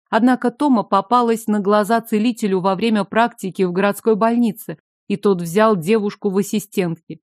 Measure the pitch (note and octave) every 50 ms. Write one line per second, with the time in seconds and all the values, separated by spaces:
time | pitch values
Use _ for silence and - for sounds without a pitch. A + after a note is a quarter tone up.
0 | _ _ - A3+ A#3 B3+ B3+ A#3+ - B3 A#3+ - D4 D4 B3+ G#3+ G3 - G#3 G3
1 | G3 - A#3+ B3 A#3+ A#3 A3+ A3 A3+ - G#3+ G#3 G3 G3 G#3 G#3 G#3 F#3 A3+ A3+
2 | A3+ - A3+ G#3 G#3+ B3 A#3 - A3+ G#3 F#3+ F#3 E3+ G3 F#3+ F3+ A3 A#3 A3+ G#3
3 | F#3 - - A3 A#3 A#3+ - - - F#3+ E3 - F#3+ F3+ F3 F3+ G3+ G3+ G3 -
4 | - A3+ A3 F#3+ A3 A3+ A#3 A#3+ A#3+ A3+ - - - - E3 - _ _ _ _
5 | _ - G3+ F#3+ - G#3 G3 F3 F3 E3 E3 G#3+ G#3+ A3 G#3+ F3+ D3+ E3+ A3+ A3+
6 | G3+ G#3 - - - G#3 F3+ G3 G3 - - G#3+ - - - - F#3 E3+ E3 -
7 | _ - D#3+ -